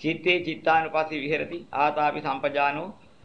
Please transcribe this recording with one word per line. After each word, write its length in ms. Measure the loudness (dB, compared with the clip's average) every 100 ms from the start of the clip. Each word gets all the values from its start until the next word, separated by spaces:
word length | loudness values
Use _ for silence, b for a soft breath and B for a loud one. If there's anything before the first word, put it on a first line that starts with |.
චිත්තේ 380 | -4 0 2 2
චිත්තානුපස්සී 840 | 0 -2 4 4 4 -2 -2 -4
විහෙරති 460 | -2 -2 -2 -8 -6
ආතාපි 520 | 0 2 4 0 0
සම්පජානෝ 680 | -4 -2 -2 2 0 0 -8 -12 -20 -20